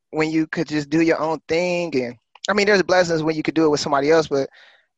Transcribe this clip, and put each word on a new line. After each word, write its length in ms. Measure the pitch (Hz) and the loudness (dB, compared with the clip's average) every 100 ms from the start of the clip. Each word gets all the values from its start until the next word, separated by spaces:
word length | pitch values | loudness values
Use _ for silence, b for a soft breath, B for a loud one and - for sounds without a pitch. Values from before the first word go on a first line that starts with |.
| _ | _
when 200 | 151 156 | -4 0
you 160 | 160 156 | 0 -2
could 200 | - 151 | -4 -4
just 220 | 151 143 | -4 -2
do 120 | 156 | 0
your 180 | 165 160 | 2 2
own 200 | 156 156 - | -2 -6 -4
thing. 480 | 160 180 175 170 139 | -2 -2 -2 -2 -4
And 140 | 120 120 _ _ - | -4 -10 _ _ -2
I 40 | |
mean, 140 | 208 202 | 0 2
there's 160 | 202 | 2
blessings 400 | 160 180 170 160 | 4 2 2 0
when 120 | 156 156 | -2 -2
you 80 | |
could 120 | 151 151 | -2 2
do 100 | 156 | 2
it 40 | |
with 100 | 147 | 2
somebody 320 | 160 143 143 | 0 0 2
else, 160 | 165 156 | 2 2
but, 220 | 139 135 b b b b | -2 -4 b b b b